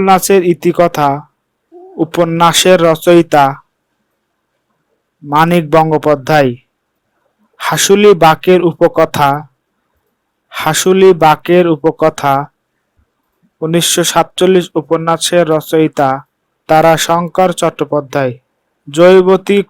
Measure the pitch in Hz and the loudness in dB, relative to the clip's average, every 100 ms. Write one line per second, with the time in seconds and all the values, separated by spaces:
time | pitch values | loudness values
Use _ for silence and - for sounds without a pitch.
0 | 196 185 - 196 180 170 180 170 175 160 | 2 0 2 0 0 -2 -2 0 -2 0
1 | 143 143 - _ _ _ _ 349 370 370 | -2 -4 -10 _ _ _ _ -20 -20 -8
2 | 160 165 170 165 170 156 185 185 165 156 | -6 -4 -4 0 0 0 2 2 2 0
3 | - 175 165 151 135 139 _ _ _ _ | 2 2 2 0 0 -2 _ _ _ _
4 | _ _ _ _ _ _ _ _ _ _ | _ _ _ _ _ _ _ _ _ _
5 | _ _ 147 147 165 175 151 160 160 151 | _ _ -6 -2 0 -2 0 0 0 -2
6 | 151 143 127 156 135 123 _ _ _ _ | -2 -2 0 0 0 -4 _ _ _ _
7 | _ _ _ _ _ _ - 156 - 202 | _ _ _ _ _ _ -6 -4 0 2
8 | 208 180 160 156 - 180 175 - 165 160 | 4 4 2 0 0 0 0 0 -2 0
9 | 160 - 143 143 151 _ _ _ _ _ | -2 -2 -2 -4 -10 _ _ _ _ _
10 | _ _ _ _ _ - 156 156 185 185 | _ _ _ _ _ -8 -6 -2 0 2
11 | 190 170 160 151 - 175 170 151 160 - | 4 4 2 0 0 0 2 0 -2 -2
12 | 156 - 143 139 143 _ _ _ _ _ | -2 -2 -2 -4 -6 _ _ _ _ _
13 | _ _ _ _ _ _ 160 170 160 - | _ _ _ _ _ _ -4 -4 -2 -2
14 | 165 170 160 - 180 185 170 160 143 160 | -2 -2 -4 -2 0 0 -2 -8 -6 -4
15 | 165 165 - 175 160 160 - 160 156 - | -4 -4 -2 -2 0 -2 -2 -2 -2 -2
16 | 139 135 - _ _ _ - 156 160 160 | -2 -4 -10 _ _ _ -2 2 2 0
17 | - 170 175 - 185 170 165 - 143 147 | -2 -4 -4 -2 -2 -2 -6 -6 -6 -6
18 | 139 143 131 123 _ _ _ _ - 143 | -6 -6 -6 -8 _ _ _ _ -10 2
19 | 175 190 185 185 185 202 | 4 4 4 0 0 -4